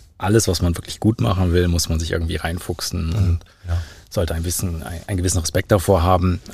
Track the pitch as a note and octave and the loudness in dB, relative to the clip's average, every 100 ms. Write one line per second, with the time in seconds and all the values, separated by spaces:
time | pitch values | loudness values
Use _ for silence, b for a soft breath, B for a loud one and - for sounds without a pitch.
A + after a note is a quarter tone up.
0 | - - F#2+ A2 G#2 F2 E2+ E2 - - | -20 -6 2 2 2 0 0 -2 -6 -2
1 | G#2 A2+ A2+ F2+ F2+ F2 F2 E2+ - E2 | 0 2 0 2 2 2 2 2 0 -2
2 | D#2+ E2 E2 D#2+ E2 F2 - F2 - F2 | -2 -2 -2 -4 -4 -6 -8 -8 -6 -4
3 | D#2+ G#2 F#2 F2 b b F2 F2 E2 B | -2 0 2 0 b b -4 -4 -4 B
4 | B - F2 E2 E2+ F2+ F#2+ E2 - E2+ | B -4 -2 -2 -4 -4 -4 -6 -8 -12
5 | - F#2+ F2 F2 D#2+ F#2+ - G#2 F#2 F#2+ | -6 -2 0 0 0 -2 2 2 4 4
6 | F2 F2+ F#2 F2+ - | 6 4 2 0 -6